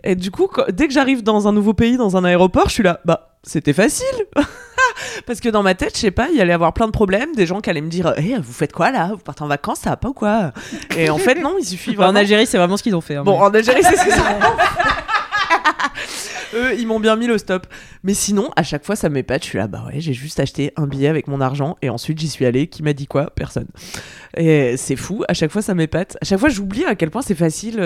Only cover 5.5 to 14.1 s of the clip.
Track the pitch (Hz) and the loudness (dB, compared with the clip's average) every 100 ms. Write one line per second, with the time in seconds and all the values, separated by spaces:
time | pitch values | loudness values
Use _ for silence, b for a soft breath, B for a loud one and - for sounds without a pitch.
5.5 | 214 196 185 202 - 214 175 262 311 180 | 2 2 0 -2 0 -2 0 0 2 4
6.5 | 175 165 - 220 - 202 190 302 277 165 | 4 2 2 -2 2 2 2 0 -2 0
7.5 | 190 220 165 156 170 165 120 170 254 120 | 0 -4 -4 -4 -2 0 0 -2 -2 -6
8.5 | 123 160 - 180 262 175 208 - 147 151 | -6 -6 0 0 0 -2 -6 -12 -10 -4
9.5 | 143 - 240 - 123 226 277 208 220 165 | -4 -4 -4 -4 -4 -4 -2 0 0 -2
10.5 | B B B B 165 156 156 - 285 294 | B B B B -2 0 2 2 2 0
11.5 | 381 208 185 - 196 185 202 202 208 254 | -2 -4 -8 -6 2 4 4 4 4 4
12.5 | 202 175 202 240 175 - 143 143 180 196 | 2 2 0 0 -2 -4 -2 2 6 6
13.5 | 214 226 254 349 339 370 | 6 4 6 6 6 4